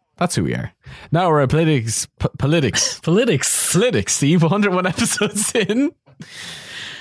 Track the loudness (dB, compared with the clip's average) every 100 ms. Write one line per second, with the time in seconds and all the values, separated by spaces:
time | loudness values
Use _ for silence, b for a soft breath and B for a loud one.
0 | _ -4 -2 0 -2 -2 -6 -12 B B
1 | B 0 2 4 2 2 2 2 0 -4
2 | -6 -4 -6 -2 0 2 2 0 -2 -4
3 | 0 2 2 2 0 -2 0 2 2 2
4 | -2 0 2 4 4 2 2 2 0 0
5 | -2 0 -2 -2 -2 0 0 0 0 -4
6 | _ -20 B B B B B B B B